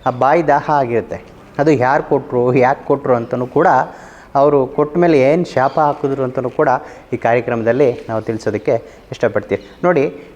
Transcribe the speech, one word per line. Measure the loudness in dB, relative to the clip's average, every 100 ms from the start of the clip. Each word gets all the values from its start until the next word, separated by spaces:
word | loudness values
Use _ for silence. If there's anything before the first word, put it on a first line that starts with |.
| -6
ಆ |
ಬಾಯಿ | 0 2 2 2
ದಾಹ | 0 0
ಆಗಿರುತ್ತೆ. | -2 0 -2 -4 -10 -14 -20 -10 -2
ಅದು | 2
ಯಾರು | 2 2 0
ಕೊಟ್ರು, | 0 -2 -2 -2 2
ಯಾಕೆ | 4 2 2 -2
ಕೊಟ್ರು | -2 0
ಅಂತಲೂ | 0 0 -6 -2
ಕೂಡ, | 0 2 2 0 -8 -20 -20 -6
ಅವರು | 0 2 2 0
ಕೊಟ್ಟ | -2 -2 0
ಮೇಲೆ | 2 4
ಏನು | 4 2
ಶಾಪ | 0 -2 0 0
ಹಾಕಿದ್ರು | 0 0 -4 -2
ಅಂತಲೂ | -4 -4 -4
ಕೂಡ | -2 0 0 -4 -18 -10
ಈ | -4
ಕಾರ್ಯಕ್ರಮದಲ್ಲಿ | 0 0 0 -2 0 2 2 0 -6
ನಾವು | -6
ತಿಳಿಸೋದಕ್ಕೆ | -6 -6 -4 -4 -2 -2 -4 -18 -18
ಇಷ್ಟಪಡ್ತೀವಿ. | -4 -2 -2 -4 -6 -6 -4
ನೋಡಿ, | 0 2 0 -6 -18